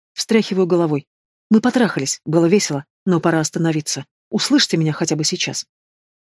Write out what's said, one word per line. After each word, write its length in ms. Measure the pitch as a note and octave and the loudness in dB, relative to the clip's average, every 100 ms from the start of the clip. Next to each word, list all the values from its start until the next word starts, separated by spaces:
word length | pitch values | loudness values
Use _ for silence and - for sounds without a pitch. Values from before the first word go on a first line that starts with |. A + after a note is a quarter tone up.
| _ | _
Встряхиваю 540 | - - A3 G3+ F#3+ F3+ | -12 0 0 0 0 2
головой. 400 | F3 E3 D3 - _ _ _ _ | 2 0 -2 -6 _ _ _ _
«Мы 120 | G#3+ | 2
потрахались, 600 | B3 B3 A3 - C3+ - - | 2 2 0 0 -6 -8 0
было 200 | E3 E3+ | 2 4
весело, 400 | G3+ - C#3+ - _ - | 2 0 -6 -8 _ 0
но 140 | E3+ | 0
пора 200 | E3+ D#3+ | 2 0
остановиться. 680 | D#3 E3 E3 D#3 - C#3 C#3+ _ _ | -2 -2 -2 -2 -4 -8 -10 _ _
Услышьте 480 | G#3+ - C#4 - E3+ | -6 0 2 2 0
меня 160 | D#3 | 0
хотя 220 | D3+ E3 D3+ | -2 -4 -2
бы 80 | |
сейчас». 420 | D#3 F3+ - C#3 - _ _ _ _ _ _ | -4 -4 -6 -8 -12 _ _ _ _ _ _